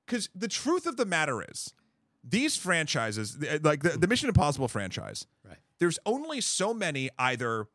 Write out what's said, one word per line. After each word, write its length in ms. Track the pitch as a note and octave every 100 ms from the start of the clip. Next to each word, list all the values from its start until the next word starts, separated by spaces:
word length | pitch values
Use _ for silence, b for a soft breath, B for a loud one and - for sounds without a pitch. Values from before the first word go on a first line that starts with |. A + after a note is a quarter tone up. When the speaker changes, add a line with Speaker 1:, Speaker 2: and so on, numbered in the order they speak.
| -
Speaker 1:
'cause 220 | A#3 - F#3
the 120 | A3
truth 380 | - C4 F4+ E4+
of 120 | B3
the 80 | G#3+
matter 360 | E3 D3+ A2+ -
is, 240 | - - _ _ _ _ _
these 320 | B2 G3+ D4+ -
franchises, 800 | F3+ E3+ D3+ C#3 A2+ G#2+ G#2 A#2+
th-, 240 | C#3+ D3+
like 200 | D#3 D3+
the, 140 | D#3+ C#3+
the 100 | F3+
Mission 200 | B3 C4+
Impossible 380 | F#3 D3 C#3 C3
franchise, 580 | G#2+ F#2+ - G#1 - - _ G2+
Speaker 2:
Right. 100 | E2+ _ -
Speaker 1:
there's 180 | F3 D#3 G#3
only 340 | C4 D#4+ C#4+
so 320 | - - G3
many 360 | A#3 F3+ C#3 C3 -
either 500 | B2+ B2 A#2+ A2+ G#2+